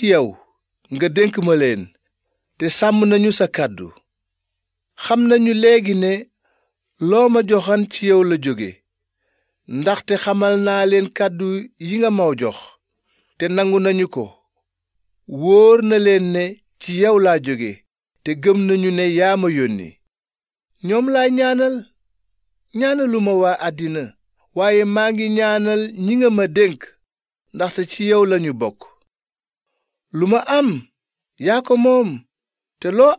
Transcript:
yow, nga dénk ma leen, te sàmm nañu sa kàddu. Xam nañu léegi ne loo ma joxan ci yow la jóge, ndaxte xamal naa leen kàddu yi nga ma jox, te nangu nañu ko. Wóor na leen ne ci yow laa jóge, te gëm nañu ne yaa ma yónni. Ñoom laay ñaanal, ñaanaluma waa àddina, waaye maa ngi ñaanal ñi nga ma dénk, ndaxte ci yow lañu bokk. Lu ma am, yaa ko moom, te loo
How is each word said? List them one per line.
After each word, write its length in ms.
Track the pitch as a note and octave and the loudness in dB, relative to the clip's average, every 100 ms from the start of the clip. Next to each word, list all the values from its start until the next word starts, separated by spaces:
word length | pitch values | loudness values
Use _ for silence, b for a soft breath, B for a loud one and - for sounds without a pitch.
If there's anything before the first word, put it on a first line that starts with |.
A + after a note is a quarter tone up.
| G#3+ | 2
yow, 200 | E3+ A#2 F#2+ _ _ _ _ _ | 2 0 -6 _ _ _ _ _
nga 160 | C3+ E3 | -6 -2
dénk 260 | D#3 G#3 - | 0 0 0
ma 160 | F3 D#3 | 0 2
leen, 260 | C3+ G#2 F2+ _ _ _ _ _ _ - | 0 -2 -8 _ _ _ _ _ _ -8
te 60 | E3 | -6
sàmm 300 | - G#3+ G#3+ G#3 | -2 0 2 2
nañu 260 | G#3 G#3 | 2 2
sa 160 | G3+ F#3 | 0 -2
kàddu. 400 | - C3+ F#2 F2 - _ _ _ _ _ _ _ _ _ - | -2 -6 -8 -18 -20 _ _ _ _ _ _ _ _ _ -12
Xam 220 | - A#3 A#3+ | -2 2 4
nañu 240 | A#3+ A#3 | 4 2
léegi 420 | A3 A3+ A#3 G3+ G3 | 2 4 4 2 -2
ne 180 | F#3 G3 A#3+ _ _ _ _ _ _ - | -2 -4 -8 _ _ _ _ _ _ -6
loo 260 | E3 A3 B3 | 0 4 4
ma 100 | A#3 | 2
joxan 400 | G3+ G#3 F3+ G#3 G#3 | 2 0 2 0 -2
ci 120 | - G3+ | -2 2
yow 140 | F#3+ | 4
la 120 | F3+ E3 | 4 0
jóge, 340 | C3+ A2 G2 F2+ _ _ _ _ _ _ _ _ - | -2 -6 -8 -12 _ _ _ _ _ _ _ _ -12
ndaxte 440 | B2+ D#3 G3+ - G3+ | -6 -4 -4 -4 -4
xamal 380 | G3+ G3 G3+ G3+ | -2 -2 0 0
naa 240 | G3+ G3 G3 | 0 0 0
leen 220 | G3 F#3+ | 0 -2
kàddu 380 | - G3 F3 F#3+ F#3+ B3 - | -4 -4 -4 -6 -6 -10 -14
yi 160 | E3 G#3+ | -8 -2
nga 120 | A3+ | 0
ma 140 | G3+ E3+ B2+ | 0 0 -2
jox, 200 | A#2+ - - _ _ _ _ _ _ - | -4 -6 -16 _ _ _ _ _ _ -8
te 60 | F3 | -4
nangu 320 | F#3 G3 G3 | -2 0 0
nañu 280 | F#3+ F#3 F3+ | 0 0 -2
ko. 180 | C3+ G#2 - _ _ _ _ _ _ _ _ - | -6 -12 -14 _ _ _ _ _ _ _ _ -18
Wóor 480 | C#3 E3+ G3+ A3 A#3 | -6 2 6 8 6
na 160 | G#3+ G#3+ | 4 2
leen 260 | G3+ G3 F3+ | 2 2 0
ne 140 | F3 F3+ A3 _ - | -4 -6 -10 _ -18
ci 140 | - F3 | -10 0
yow 180 | G#3 G#3 | 2 4
laa 200 | F#3 E3 | 2 0
jóge, 320 | C3+ B2 A2+ G2 _ _ _ _ D3+ | -2 -6 -8 -12 _ _ _ _ -10
te 60 | D3+ | -2
gëm 240 | E3+ G3 F#3+ | 0 2 2
nañu 240 | F#3+ F#3 | 0 0
ne 140 | F3+ F3+ E3+ | -2 -2 0
yaa 200 | F#3 F#3+ | 0 0
ma 100 | F3+ | -2
yónni. 400 | D3 B2+ G2+ E2+ - _ _ _ _ _ _ _ _ | -2 -2 -4 -10 -18 _ _ _ _ _ _ _ _
Ñoom 220 | F3 A3 C4 | -4 -2 0
laay 200 | C4 B3+ | 0 0
ñaanal, 440 | B3+ C4 B3+ C4 B3+ - _ _ _ _ _ _ _ _ | 0 0 0 -2 -4 -10 _ _ _ _ _ _ _ _
ñaanaluma 600 | A3 C4+ C#4+ C4 A3+ G3+ | -6 -4 -2 -2 -2 0
waa 240 | F#3+ F3+ F3+ | 0 0 0
àddina, 440 | E3+ D#3 D#3+ D#3 A#2 - _ _ _ F3 | -6 -8 -8 -8 -10 -14 _ _ _ -4
waaye 280 | G3+ G#3 G#3 | 0 2 2
maa 240 | G#3 A3 | 0 -2
ngi 140 | A3 A3 | -2 -2
ñaanal 520 | G#3+ G#3+ G#3+ G#3 G#3+ G#3+ | -2 0 0 0 -2 -4
ñi 200 | A3 F#3 B3 | -6 -2 0
nga 140 | B3 | 2
ma 160 | G#3 F#3+ | 2 0
dénk, 320 | D#3 G3+ C#3 - _ _ _ _ _ _ | 0 0 -2 -16 _ _ _ _ _ _
ndaxte 280 | - F3+ - F3 | -8 -6 -6 -8
ci 160 | - G#3 | -6 0
yow 160 | G#3 G3 | 2 2
lañu 260 | F#3 D#3+ | 0 -2
bokk. 260 | A#2+ A2+ - - _ _ _ _ _ _ _ _ _ _ _ _ | -4 -6 -8 -20 _ _ _ _ _ _ _ _ _ _ _ _
Lu 120 | D#3+ F3+ | -2 0
ma 120 | A#3 - | 0 0
am, 240 | C#4+ C#4 C#3+ - _ _ _ _ - | 0 0 -2 -8 _ _ _ _ -6
yaa 220 | E3+ A#3 | -2 0
ko 120 | B3+ A#3+ | 0 2
moom, 320 | B3+ B3+ A3 B2 - _ _ _ _ _ | 4 2 0 -6 -14 _ _ _ _ _
te 60 | F3+ | -4
loo 220 | G3+ C#4 | 2 4